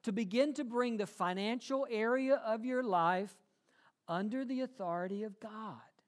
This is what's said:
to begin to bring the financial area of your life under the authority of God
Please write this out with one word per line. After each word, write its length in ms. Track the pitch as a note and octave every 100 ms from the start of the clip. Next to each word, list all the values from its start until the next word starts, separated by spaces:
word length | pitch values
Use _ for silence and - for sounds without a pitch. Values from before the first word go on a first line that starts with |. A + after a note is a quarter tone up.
to 100 | A#3
begin 400 | G3+ G3 A#3 D4
to 100 | D4
bring 340 | B3 A#3+ B3 A3
the 80 |
financial 800 | G3 - F3+ F#3 G#3 A#3 - C4+ C4+
area 460 | A3 A3+ C4 C4+
of 280 | C#4 A3+ A3
your 180 | B3 B3+
life 540 | B3 F3+ E3 F3+ G3+ - _ _ _ _ - _ -
under 380 | E3+ G#3 C4
the 160 | B3+ C4
authority 640 | C4 B3+ F3+ F3 F#3 G3+
of 160 | G#3+ G3
God 420 | A3 G#3+ - A2+ - _